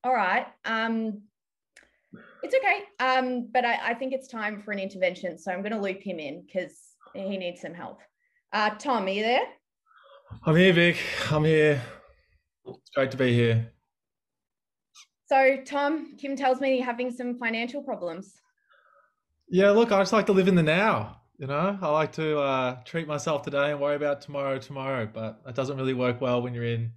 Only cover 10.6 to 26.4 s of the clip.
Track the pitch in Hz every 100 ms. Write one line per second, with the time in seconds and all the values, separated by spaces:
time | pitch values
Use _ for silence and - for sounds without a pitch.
10.6 | 190 170 175 160 - - - 151 156 156
11.6 | 151 143 120 - - _ _ _ _ _
12.6 | - - _ 139 131 123 127 120 117 113
13.6 | 113 _ _ _ _ _ _ _ _ _
14.6 | _ _ _ - - _ _ 269 269 269
15.6 | 262 285 285 311 - - 277 269 269 254
16.6 | 269 262 254 233 254 240 247 247 233 226
17.6 | 240 285 - 214 170 165 196 _ _ _
18.6 | _ _ _ _ _ _ _ _ _ 185
19.6 | 202 208 233 202 190 220 196 190 185 180
20.6 | 156 165 214 147 107 - _ _ 135 143
21.6 | 185 202 170 151 151 - 156 151 139 131
22.6 | 127 127 - 165 156 147 165 147 143 139
23.6 | 143 147 143 147 147 143 - 143 139 135
24.6 | - 139 135 131 110 110 110 107 135 120
25.6 | 131 135 131 127 123 120 131 123